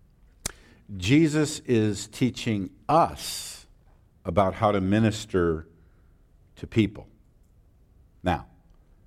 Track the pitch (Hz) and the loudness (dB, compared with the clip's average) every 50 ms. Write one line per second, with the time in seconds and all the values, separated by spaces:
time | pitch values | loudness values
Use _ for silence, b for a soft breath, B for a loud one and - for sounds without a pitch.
0 | _ _ _ _ _ _ _ _ - B B B B B B B B B 104 95 | _ _ _ _ _ _ _ _ -12 B B B B B B B B B -12 -6
1 | 87 101 139 156 165 151 147 156 151 147 - - - - 123 110 107 107 101 104 | 0 2 4 4 4 4 2 0 0 0 -2 -6 -4 0 2 2 2 0 -2 -4
2 | - - - - 131 117 - - - 123 107 101 92 - - - - - 147 165 | -8 -10 -4 -2 -2 -2 -2 -2 -4 -4 -2 -2 -4 -6 -10 -10 -4 0 2 2
3 | 151 87 71 - - - - - - - - - - _ - _ _ - - _ | 2 2 -2 -8 -12 -12 -10 -12 -12 -14 -16 -20 -20 _ -20 _ _ -20 -20 _
4 | _ _ _ _ - 95 82 101 98 95 92 - 113 104 104 98 92 92 101 110 | _ _ _ _ -8 -2 0 2 2 2 0 0 2 2 2 2 2 2 2 4
5 | 113 107 110 - - - - 92 85 85 80 78 - - b b b b b b | 2 2 0 -2 -6 -2 0 2 2 2 0 -2 -6 -12 b b b b b b
6 | b b b b b b b b _ _ _ - - - - 117 107 - - 64 | b b b b b b b b _ _ _ -18 -12 -4 0 0 0 0 0 -8
7 | - - _ _ _ _ _ _ _ _ _ _ _ _ _ _ _ _ _ _ | -20 -20 _ _ _ _ _ _ _ _ _ _ _ _ _ _ _ _ _ _
8 | - _ _ _ - 90 82 69 - - - _ _ _ - _ _ _ _ _ | -20 _ _ _ -2 -2 -2 -2 -4 -12 -20 _ _ _ -20 _ _ _ _ _
9 | _ | _